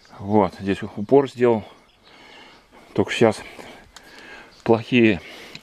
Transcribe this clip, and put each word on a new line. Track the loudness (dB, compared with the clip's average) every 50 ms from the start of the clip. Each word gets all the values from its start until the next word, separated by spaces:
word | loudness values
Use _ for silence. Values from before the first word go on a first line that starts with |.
| _ _ -20 -16
Вот, | -6 0 2 2 2 2 -2 -6
здесь | -6 -6 -6 -6 -6
упор | -12 -12 -10 -2 2 2 2 2 2
сделал. | -4 0 0 0 0 0 -4 -10 -20 -20 _ _ _ _ _ -20 -20 -20 -20 -20 -20 -20 -20 -20 -20 -20 _ _ _ -20 -20 -10 -4
Только | -4 -4 -2
сейчас | 0 2 2 2 2 0 -10 -18 -20 -20 -20 -20 -20 -20 -20 _ -20 -20 -20 -20 -20 -20 -20 -20 -20 -20 -20 -20 _ _ -2
плохие | 0 0 0 0 -2 0 2 4 2 2 0 -6 -14 -20 -20 -20 -20 -16 -8